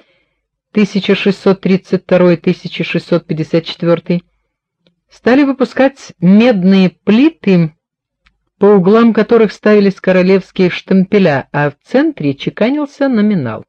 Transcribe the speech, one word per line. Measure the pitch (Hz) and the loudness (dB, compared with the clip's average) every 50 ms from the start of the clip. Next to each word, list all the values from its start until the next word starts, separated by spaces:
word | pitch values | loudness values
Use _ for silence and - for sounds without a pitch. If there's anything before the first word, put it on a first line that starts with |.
| _ _ _ _ _ _ _ _ _ _ _ _ _ _ | _ _ _ _ _ _ _ _ _ _ _ _ _ _
тысяча | - 214 208 - - 196 - - 196 | -2 -2 -2 -2 -2 -4 -2 -2 -2
шестьсот | - - 202 190 - - 196 185 - | 0 0 -2 -4 0 0 -2 0 0
тридцать | - 185 190 185 - - 190 185 | 0 -2 -2 -2 -2 -4 -6 -6
второй, | - - 180 180 180 180 170 | -2 -2 0 2 2 2 0
тысяча | 160 - 180 165 - - 170 - - 165 | 0 -2 -4 -4 -4 -8 -12 -10 -10 -8
шестьсот | - - 170 - - 180 165 - | -6 -8 -8 -4 -4 -4 -4 -4
пятьдесят | - 165 151 156 - - 165 160 | -6 -8 -8 -6 -4 -4 -4 -4
четвёртый | - - - 170 170 170 165 - - 175 175 - _ _ _ _ _ _ _ _ _ _ _ _ _ _ _ _ _ | -6 -8 -6 -2 -2 -2 -2 -2 -4 -6 -6 -6 _ _ _ _ _ _ _ _ _ _ _ _ _ _ _ _ _
стали | _ _ - 226 254 285 285 | _ _ -2 0 2 2 2
выпускать | 277 262 - 247 - - 262 262 277 - - - - - _ | 0 -2 -4 -6 -4 0 0 0 0 -2 -6 -16 -20 -8 _
медные | 170 180 196 214 233 254 233 185 175 190 196 190 185 180 | 2 4 4 4 4 2 2 0 0 2 2 2 2 0
плиты, | - _ _ - 208 233 277 320 320 _ - 202 185 175 165 151 - _ _ _ _ _ _ _ _ _ _ _ _ _ _ _ _ - | -2 _ _ 0 2 2 2 0 -2 _ -2 0 0 0 0 -2 -6 _ _ _ _ _ _ _ _ _ _ _ _ _ _ _ _ 0
по | 196 | 2
углам | 202 208 196 165 190 214 226 240 233 208 | 2 2 2 2 2 2 2 2 2 2
которых | 226 208 - 240 226 226 196 | 0 0 0 0 0 0 -2
ставились | - - - 214 214 208 202 196 185 | -4 -4 -2 0 2 2 2 0 -2
королевские | - - 190 185 185 180 185 196 190 - - - - 185 170 | -2 -4 -2 0 0 2 2 0 0 -2 -6 -4 -2 -2 -2
штемпеля, | - - - - 185 190 185 - 208 202 190 160 143 131 - - | -4 -6 -4 -2 0 0 0 0 0 0 0 0 0 -4 -6 -6
а | - 147 147 147 | -6 -4 -4 -4
в | - _ _ | -6 _ _
центре | _ - 254 302 330 285 - 156 143 135 | _ -2 -2 -2 -2 -4 -4 -6 -6 -6
чеканился | - - - - - 214 240 285 302 294 277 - - 277 269 | -6 -8 -10 -6 -4 -4 -2 -2 -4 -6 -8 -6 -4 -4 -2
номинал. | 247 208 208 214 208 175 127 113 107 95 - | 0 0 0 0 -2 -2 -4 -6 -10 -12 -16